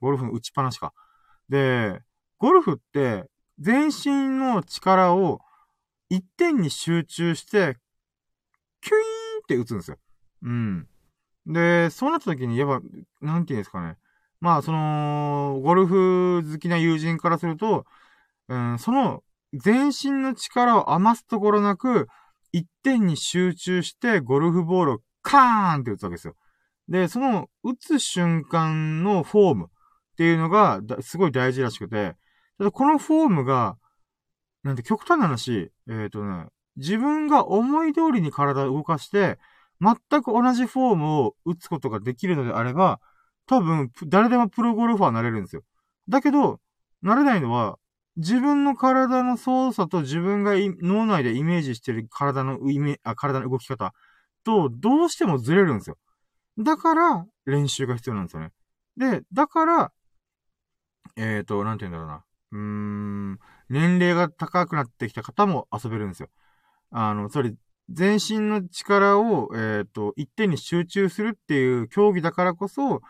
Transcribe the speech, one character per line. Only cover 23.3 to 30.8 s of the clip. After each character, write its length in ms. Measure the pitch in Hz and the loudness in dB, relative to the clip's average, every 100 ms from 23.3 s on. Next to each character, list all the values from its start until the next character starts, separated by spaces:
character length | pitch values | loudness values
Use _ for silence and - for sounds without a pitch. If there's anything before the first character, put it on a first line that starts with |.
| 180 180 | 0 0
中 300 | 170 - 180 | -2 -4 -2
し 100 | 156 | -4
て、 260 | - 240 208 | -4 0 0
ゴ 200 | 120 139 | 2 2
ル 120 | 170 | 2
フ 120 | 170 | 2
ボ 180 | 165 185 | 0 0
ー 40 | 156 | 0
ル 60 | |
を 60 | 110 _ _ | -2 _ _
カ 520 | - - 254 220 185 147 | 4 6 6 4 2 0
ー 20 | |
ン 40 | |
っ 20 | |
て 80 | 120 | -2
打 60 | - | -6
つ 60 | |
わ 60 | 95 | -8
け 60 | 85 | -10
で 60 | |
す 40 | 80 | -12
よ。 100 | - _ _ _ _ - | -18 _ _ _ _ -4
で、 200 | 175 175 | -2 0
そ 120 | 240 | 0
の、 300 | 269 202 - _ | 0 -2 -4 _
打 140 | 240 254 | -8 -8
つ 240 | - 302 | -2 -2
瞬 440 | - 180 170 165 | 0 0 0 0
間 600 | - 165 160 156 156 156 | -2 -2 0 -2 -2 -2
の 180 | 190 196 | 0 0
フ 160 | - 214 | 2 4
ォ 140 | 190 | 4
ー 40 | 110 | 4
ム 100 | 82 | -4
っ 20 | _ _ _ _ - | _ _ _ _ 0
て 60 | |
い 100 | 165 | 2
う 40 | 165 | 2
の 100 | 160 | 2
が、 320 | 208 185 98 | 4 4 2